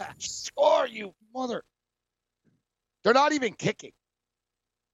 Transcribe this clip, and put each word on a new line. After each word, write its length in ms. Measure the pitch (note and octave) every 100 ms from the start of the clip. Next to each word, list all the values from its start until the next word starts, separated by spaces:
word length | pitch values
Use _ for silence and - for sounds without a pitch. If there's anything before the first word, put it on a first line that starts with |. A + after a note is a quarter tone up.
| G3 -
Score, 680 | - - - - - - C4
you 280 | A3 G3+ _ A3
mother. 280 | B3 B3+ G3+ - _ _ _ _ _ _ _ _ _ _ _ _ _
They're 100 | G3
not 180 | B3+ D4
even 200 | D4+ A#3+
kicking. 400 | D#3 - - B2 _ _ _ _ _ _ _ _ _ _